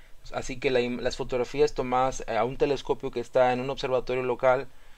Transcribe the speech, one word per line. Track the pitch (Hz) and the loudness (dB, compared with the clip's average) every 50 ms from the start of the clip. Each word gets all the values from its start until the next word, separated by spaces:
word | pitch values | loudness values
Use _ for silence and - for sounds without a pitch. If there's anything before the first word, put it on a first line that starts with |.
| - - - - - - - | -16 -14 -16 -14 -12 -8 -8
Así | 131 110 - 135 123 | -6 -6 -4 -6 -2
que | 147 139 | 0 2
la | 127 123 | 2 2
im-, | 120 120 123 - | 2 2 -2 -2
las | - 123 - | -2 -2 -2
fotografías | - 135 - 131 123 120 - - 139 147 147 - | -2 -4 -2 0 -2 -2 -2 2 2 2 2 2
tomadas | - 131 127 123 123 131 131 127 - - | -2 -2 0 2 2 2 2 0 -4 -6
a | - 113 107 113 | -2 0 0 0
un | 127 135 | 0 2
telescopio | - 156 147 143 - - - 135 123 - 135 | 0 2 2 2 -2 0 -4 -4 -2 -2 -6
que | - 123 | -4 -6
está | 117 - - 131 127 127 123 | -6 0 4 4 6 6 4
en | 123 | 0
un | 127 139 | -2 -4
observatorio | 135 - - 127 131 123 117 117 127 127 127 | -4 -4 -2 0 0 0 0 0 -2 -2 0
local | 127 120 - - 131 127 135 127 - - - - - - | -2 -2 4 4 4 4 4 0 -6 -12 -16 -16 -18 -18